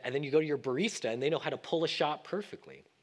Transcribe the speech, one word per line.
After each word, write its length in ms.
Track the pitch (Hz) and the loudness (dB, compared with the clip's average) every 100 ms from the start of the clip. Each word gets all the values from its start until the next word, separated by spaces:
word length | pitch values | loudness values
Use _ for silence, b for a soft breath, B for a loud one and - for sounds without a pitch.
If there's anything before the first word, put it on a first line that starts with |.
and 100 | 127 | -4
then 80 | 135 | -2
you 80 | 147 | 2
go 80 | 151 | 2
to 80 | 156 | 4
your 120 | 139 | 0
barista, 540 | 131 127 214 - 113 | 0 2 0 0 -2
and 80 | 117 | 0
they 80 | 139 | 0
know 120 | 160 | 0
how 100 | 160 | -2
to 60 | 131 | -6
pull 260 | - 165 | 0 0
a 60 | 160 | 2
shot 340 | - 151 151 | 2 0 0
perfectly, 600 | - 190 202 - - - - _ | -6 -6 -6 -12 -16 -20 -20 _